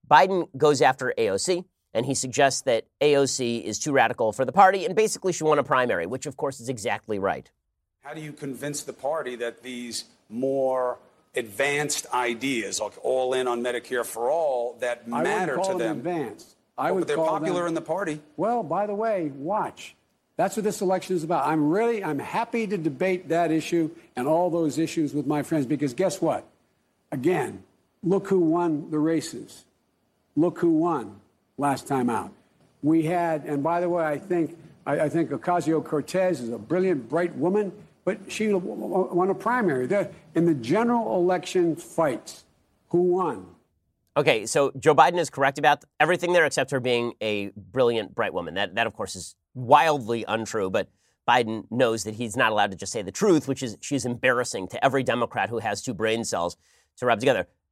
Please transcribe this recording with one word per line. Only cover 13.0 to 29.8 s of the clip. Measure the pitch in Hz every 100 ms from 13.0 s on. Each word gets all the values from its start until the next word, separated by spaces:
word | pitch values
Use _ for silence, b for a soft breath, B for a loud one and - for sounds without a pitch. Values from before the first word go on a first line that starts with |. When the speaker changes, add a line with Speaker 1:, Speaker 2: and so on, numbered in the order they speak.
Speaker 2:
all | 127 131 127
in | 127 127
on | 120
Medicare | 123 120 - 123 113
for | 113 120
all, | 165 151 127 120 120
that | 123 120 113
Speaker 3:
I |
wouldn't | 120
Speaker 2:
matter | 139 165 175 139
Speaker 3:
call |
Speaker 2:
to | 190
Speaker 3:
them | 180
Speaker 2:
them? | 113 107
Speaker 3:
advanced. | 151 170 139 - - _ _ -
I | 147
Speaker 2:
Oh, |
Speaker 3:
would | 190
Speaker 2:
but | 151
they're | 147
Speaker 3:
call | 160
Speaker 2:
popular | 151 160 180
Speaker 3:
them | 170
Speaker 2:
in |
the | 165
party. | 156 175 190 151 - -
Speaker 3:
Well, | 202 240
by | 160 170 208
the |
way, | 202 226 196 156
watch. | 135 151 208 131 - - - _ _ _ -
That's | 190 220
what |
this | 208 -
election | 185 185 185
is | 185
about. | 156 165 143
I'm | 160 147
really, | 190 233 226
I'm | 170 143
happy | - 196 233 233 214
to | 202
debate | 156 131 185 185 143
that | 165 170
issue | 160 - 170 156 B B -
and | 131
all | 165 180
those | 170 160 127
issues | 160 170 147
with | 143 135
my | 151
friends, | 139 160 127
because | 143 143
guess | 120 185 -
what? | 165 107 - _ _ _ _ _ _
Again, | 139 143 170 117 98 - _ _ _
look | 170 190 196
who | 190
won | 160 170 175 151 170
the | 151
races. | 156 160 - 117 110 - _ _